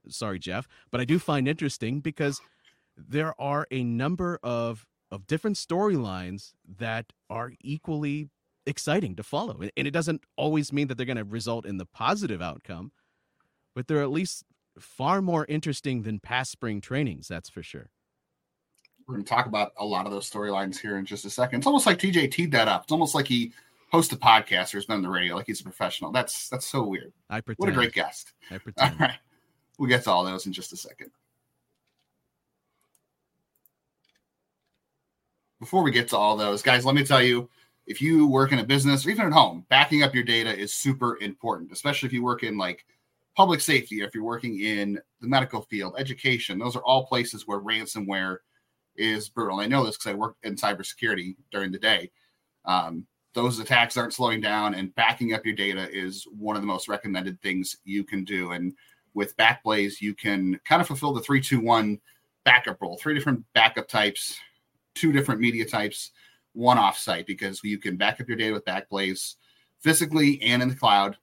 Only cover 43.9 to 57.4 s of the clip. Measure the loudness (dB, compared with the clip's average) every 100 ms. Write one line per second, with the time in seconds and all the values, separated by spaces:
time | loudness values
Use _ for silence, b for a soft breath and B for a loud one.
43.9 | -6 -4 -4 -4 -4 -6 -2 -2 0 -2
44.9 | -4 _ _ 2 2 2 -6 -6 -6 -6
45.9 | -6 -8 -2 0 0 -2 -4 -4 -2 4
46.9 | 4 4 -2 -2 -8 -6 -6 -2 -4 -4
47.9 | -6 -4 -2 -2 -6 _ _ _ _ _
48.9 | -2 0 0 -4 -4 -2 -2 2 2 2
49.9 | -4 -6 -4 -4 -6 -10 -2 -2 -2 -8
50.9 | -4 -2 -2 -4 -12 _ -6 -4 0 2
51.9 | 2 -2 _ _ _ _ _ 0 0 0
52.9 | -8 -12 _ _ -2 -2 -2 2 4 4
53.9 | 0 -4 0 0 0 0 0 0 -2 -6
54.9 | 0 0 2 -2 -2 -2 -2 -2 -2 -6
55.9 | -6 -8 -8 -14 -10 -6 -4 -2 -4 -4
56.9 | -6 -4 -4 -6 -6